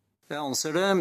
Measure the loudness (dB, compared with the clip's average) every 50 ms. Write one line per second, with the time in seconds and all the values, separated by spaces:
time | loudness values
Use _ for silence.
0 | _ _ _ _ _ -12 -10 -8 -6 -4 -4 -4 -2 0 0 2 2 4 2 2